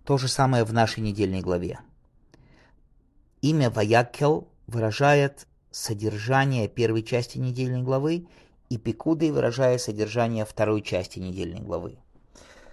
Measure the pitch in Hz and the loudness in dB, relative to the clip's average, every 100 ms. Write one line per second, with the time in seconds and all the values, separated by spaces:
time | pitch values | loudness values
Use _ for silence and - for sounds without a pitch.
0 | - 139 127 - 131 123 110 117 110 - | -2 0 0 0 2 2 2 2 2 0
1 | 110 101 95 95 90 87 90 - - _ | -4 0 0 0 -2 -2 -2 -8 -16 _
2 | _ _ _ - _ _ _ _ _ _ | _ _ _ -20 _ _ _ _ _ _
3 | _ _ _ _ 135 156 123 113 104 113 | _ _ _ _ 0 2 2 2 4 4
4 | 123 - 147 165 - _ - 117 110 107 | 2 0 2 2 -4 _ -8 -2 -2 2
5 | 143 143 139 - - _ _ - - 104 | 4 6 4 -2 -18 _ _ -10 -8 -4
6 | 107 104 113 135 139 127 104 - 113 110 | -2 -2 0 2 2 0 -2 0 0 0
7 | 110 120 120 131 127 123 127 127 127 131 | -2 -4 -4 -6 -6 -4 -4 -2 -2 0
8 | 151 175 170 - - _ - 117 120 113 | 0 -2 -6 -18 -20 _ -8 -6 -4 -2
9 | 160 160 160 139 120 117 131 123 - 104 | 0 2 2 2 0 2 2 2 -2 -4
10 | 104 117 117 113 107 - 107 107 - 92 | -2 0 0 0 -4 -2 0 0 -2 -4
11 | 90 - 92 92 85 90 101 87 90 - | -4 -8 -8 -6 -8 -8 -8 -8 -8 -14
12 | _ _ _ - - - - | _ _ _ -20 -20 -20 -20